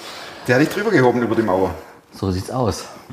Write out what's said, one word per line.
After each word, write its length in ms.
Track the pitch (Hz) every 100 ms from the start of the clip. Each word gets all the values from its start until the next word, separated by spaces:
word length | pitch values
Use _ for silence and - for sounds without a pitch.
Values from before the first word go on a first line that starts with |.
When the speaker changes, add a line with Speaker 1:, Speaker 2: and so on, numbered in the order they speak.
| - - - - -
Speaker 1:
Der 80 | 123
hat 60 |
dich 80 | 151
drüber 200 | - 220
gehoben 320 | 180 127 120
über 120 | 113 107
die 60 |
Mauer. 300 | 107 92 92 82 - - _
Speaker 2:
So 180 | - 98
sieht's 200 | 92 -
aus. 340 | 120 117 - - - -